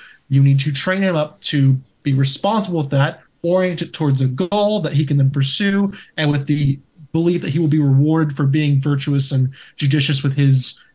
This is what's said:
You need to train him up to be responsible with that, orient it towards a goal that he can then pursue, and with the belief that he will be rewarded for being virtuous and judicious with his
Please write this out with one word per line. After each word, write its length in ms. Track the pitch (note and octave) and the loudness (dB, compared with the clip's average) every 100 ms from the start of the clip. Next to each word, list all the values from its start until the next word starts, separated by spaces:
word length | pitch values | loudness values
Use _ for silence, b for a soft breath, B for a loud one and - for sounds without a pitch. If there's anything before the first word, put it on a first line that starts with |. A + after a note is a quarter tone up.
| B B - | B B -2
You 140 | C#3 | 2
need 160 | C#3 C#3 | 4 2
to 120 | C#3+ | 0
train 300 | C#3 F3+ F#3+ | -4 -2 0
him 140 | F#3+ E3 | 0 0
up 260 | D3+ - | -4 -6
to 360 | - D3 C3+ C3 - _ | -4 2 2 2 -4 _
be 100 | C#3+ | -2
responsible 680 | C3+ C3+ - G3+ A3 F#3+ E3+ | 0 -2 -2 -2 -2 -2 -4
with 120 | C#3 | -2
that, 300 | C#3 D3+ - _ _ | 0 0 -2 _ _
orient 400 | E3+ F#3 F#3 E3 | 0 0 0 -2
it 120 | E3+ | -8
towards 280 | - D3+ C3 | -4 0 0
a 60 | C3 | 0
goal 520 | B2+ F3+ G#3 G#3 G#3+ | -2 -2 0 0 0
that 120 | D#3 | -2
he 120 | C#3 C3+ | -2 0
can 120 | C#3+ | 2
then 140 | C3+ | 2
pursue, 600 | C#3 C3+ - G3+ G3 G3 B B - | 0 -2 -2 0 0 -2 B B -4
and 120 | D3+ | -2
with 160 | D3 C#3+ | 0 -2
the 320 | D3 C#3 C3+ - - D3 | 0 0 -2 -8 -20 -6
belief 300 | D#3+ E3+ E3+ | -2 0 0
that 80 | - | -2
he 80 | D3 | -2
will 100 | D#3 | 0
be 120 | D#3 | 2
rewarded 560 | C#3+ C3+ D3+ D#3+ D3+ C#3 | 2 2 4 2 0 -2
for 80 | C#3 | 0
being 340 | D3+ D3+ C#3 | 0 0 0
virtuous 520 | D3 C#3+ D3 C#3 C3+ | 0 -2 -2 -2 0
and 180 | C3+ B2+ B B - | 0 -2 B B -4
judicious 440 | C#3 D3+ C3+ C#3 | 0 0 0 -2
with 140 | C#3 C#3 | -2 2
his 440 | C#3 C3 - B B | 2 2 0 B B